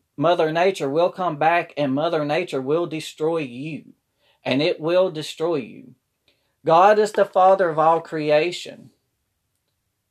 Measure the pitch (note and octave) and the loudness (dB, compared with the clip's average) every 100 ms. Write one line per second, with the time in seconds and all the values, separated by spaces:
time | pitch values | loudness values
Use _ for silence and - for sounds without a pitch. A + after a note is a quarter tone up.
0 | _ - D#3+ F3 D#3 E3 F#3+ F#3 C#3+ D3+ | _ -2 0 2 0 0 0 0 -2 0
1 | F#3 F#3 F3+ D3 D#3+ F3 E3 - C#3+ C3+ | 0 -2 -6 -2 0 0 -2 -4 -2 -2
2 | E3 E3 D3 D#3+ F3+ C#3 C3 E3 E3+ D#3 | -2 -2 -2 -4 -4 -6 -2 -2 -2 -8
3 | - - D#3 E3 C3+ A#2+ D3+ C#3 - _ | -10 -6 -4 -4 -6 -10 -12 -12 -16 _
4 | _ _ _ _ C3 C3 E3 - D#3 F3+ | _ _ _ _ -4 0 0 -2 0 0
5 | F#3 D#3 D3 - E3 D3+ A2 - - - | 0 -4 -10 -6 -4 -4 -6 -16 -20 -20
6 | _ _ _ _ _ _ D3+ E3 G3+ G#3+ | _ _ _ _ _ _ 2 6 6 4
7 | G#3 G#3 G3 F#3+ F#3 F#3+ F3 D#3 D#3 E3 | 2 0 0 4 6 6 2 2 2 2
8 | - D#3+ D3+ D3+ F3 F3 - A2+ B2+ _ | -2 -6 0 2 0 -6 -12 -18 -20 _
9 | _ _ _ _ _ _ _ _ _ _ | _ _ _ _ _ _ _ _ _ _
10 | _ | _